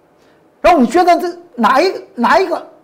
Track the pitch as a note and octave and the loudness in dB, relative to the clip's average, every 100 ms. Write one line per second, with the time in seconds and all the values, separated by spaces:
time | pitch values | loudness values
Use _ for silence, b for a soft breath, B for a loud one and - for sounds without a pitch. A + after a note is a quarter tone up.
0 | _ _ b b b _ E4 E4+ A#3 E4+ | _ _ b b b _ 0 2 2 2
1 | F4 E4+ F4 F4 - - G#3+ C4 F#4 - | 2 0 -2 -10 -14 -4 -2 0 -2 -4
2 | - - A#3+ D#4 F4+ D4+ - - | -12 -6 0 0 0 -6 -10 -20